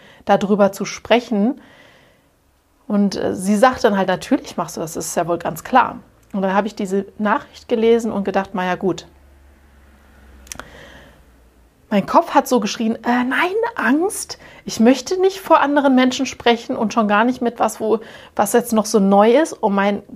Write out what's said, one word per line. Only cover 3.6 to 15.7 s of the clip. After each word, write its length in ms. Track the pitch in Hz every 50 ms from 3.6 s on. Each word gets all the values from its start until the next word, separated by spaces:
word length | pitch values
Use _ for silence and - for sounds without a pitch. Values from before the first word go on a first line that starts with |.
| 226 254 247 -
dann 160 | - 220 208 196
halt, 100 | 190 190
„Natürlich 480 | 185 160 - - 262 294 - - -
machst 200 | - 170 160 -
du 40 | -
das, 140 | 175 160 -
das 120 | 170 160
ist 100 | - -
ja 100 | 190 170
wohl 120 | 165 170 170
ganz 260 | - - - - -
klar.“ 340 | - - 247 - - - - - _ _ _ _ _
Und 80 | - 202
dann 140 | 185 190 190
habe 120 | 202 202
ich 80 | 214 -
diese 300 | - 208 185 190 196 196 - - -
Nachricht 500 | 214 208 220 - - - - - - -
gelesen 420 | 247 220 220 233 233 233 226 214
und 140 | 202 202 190
gedacht, 260 | 190 185 196 196 196 -
„Na 100 | 185 180
ja, 100 | 185 180
gut.“ 320 | 185 202 185 170 - - - _ _ _ _ _ _ _ _ _ _ _ _ _ _ _ _ _ _ _ _ _ - - - - - - - - - - - - - - - - - - - _ _ _ _ _ _ _ _ _ _ _ _ _ _ _ -
Mein 160 | 226 196 -
Kopf 240 | - - 302 349 -
hat 160 | - 294 277 -
so 100 | 262 233
geschrien, 360 | 202 202 - - 226 220 226 - -
„Äh, 200 | 240 240 247 247
nein, 280 | 254 262 269 311 359 381 453 453 - -
Angst, 640 | - - 226 262 311 349 415 - - - - - - - - - - -
ich 160 | - - -
möchte 400 | 220 233 269 262 - - 370 370
nicht 200 | 370 381 381 -
vor 200 | - - 330 302
anderen 340 | - 285